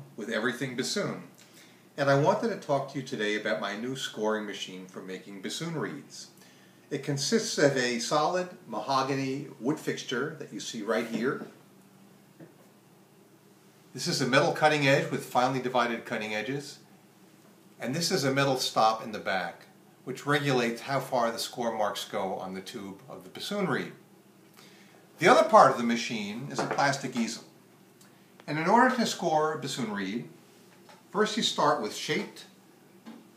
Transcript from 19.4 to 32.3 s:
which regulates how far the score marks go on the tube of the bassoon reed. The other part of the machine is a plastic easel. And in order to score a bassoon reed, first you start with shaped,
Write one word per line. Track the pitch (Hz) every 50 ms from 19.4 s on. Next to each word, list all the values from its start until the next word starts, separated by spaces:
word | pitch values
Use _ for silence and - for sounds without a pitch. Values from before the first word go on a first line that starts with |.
| 90 85 - - - - - - - - - - -
which | - 127 - -
regulates | 143 143 147 143 143 131 123 120 117 113 - -
how | - 139 135
far | - - 135 123 117 117
the | 113
score | 113 - - - 127 120 117 113
marks | 110 104 101 101 - -
go | - - 104 95 95 92
on | - 92 95 95
the | 95
tube | 95 - - 110 98 98 92 - - -
of | 76 78 -
the | -
bassoon | - - - - 202 208 190
reed. | 170 127 104 87 - - - - - - - - - - - - - - - - - - - - - - - - - - -
The | 156
other | 190 262 - - -
part | 220 208 170 135
of | 127
the | 120 117
machine | 117 117 117 - - 120 107 101 101 104 120 139 143
is | 139 139
a | 139
plastic | 139 - - 143 143 135 - - 117 -
easel. | 120 113 113 - - - - - - - - - - - - - - - - - - - - - - - -
And | 151
in | 156 160 175
order | 214 240 254 247 240
to | 233 214
score | - - - 185 165 156 151 151 156
a | 151 139
bassoon | 135 135 - 139 120 107
reed, | 104 98 98 92 104 123 160 - - - - - - - - - - - - - - - - -
first | - 190 214 202 -
you | 226 190
start | - - - 156 143 151 -
with | - - -
shaped, | - - - 156 196 - -